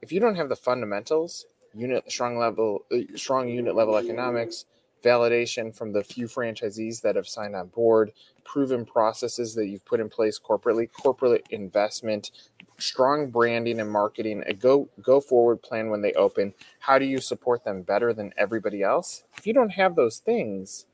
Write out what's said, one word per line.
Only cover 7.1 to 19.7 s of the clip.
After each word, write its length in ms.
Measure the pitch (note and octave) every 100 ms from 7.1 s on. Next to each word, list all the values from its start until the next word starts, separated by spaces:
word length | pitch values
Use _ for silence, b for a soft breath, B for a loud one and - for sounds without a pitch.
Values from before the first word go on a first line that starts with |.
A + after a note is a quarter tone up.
| G2+
have 100 | F#2+
signed 260 | - G#2
on 140 | G2+ F2+
board, 460 | - A#2 A2 G#2+ - b b -
proven 400 | - C3+ B2+ A2+
processes 680 | - A2 A2 B2 - A#2+ A2
that 120 | G#2
you've 160 | G2
put 160 | _ A#2+
in 80 | G#2+
place 320 | - A2 G#2+
corporately, 500 | _ G#2 A#2+ A2+ A#2
corporate 560 | - C#3 B2 B2+ A#2 -
investment, 840 | A2 G2 G2+ G#2 - A2+ G#2+ - B B B - _
strong 520 | - - C3 D3 C#3+
branding 520 | A#2 A#2 A#2 A#2 A2+
and 100 | G#2+
marketing, 500 | G#2 G#2 - A2 G#2 -
a 80 |
go, 340 | G2 B2 C#3 C3+ -
go 180 | - C3+
forward 420 | C#3 B2 A#2+ A2+
plan 280 | - A#2 A2
when 120 | G#2
they 120 | G#2
open. 400 | - G2 - G2+ - B B
How 180 | - C3+
do 60 |
you 140 | C3+ C3+
support 480 | - A#2+ - A#2+ -
them 160 | G2
better 320 | F2+ G2+ A#2+
than 200 | A2 G2+ -
everybody 440 | G2+ A2 G#2 G2+
else? 420 | G2 C3+ F#3 - _ -
If 80 | -
you 60 |
don't 200 | B3 A3+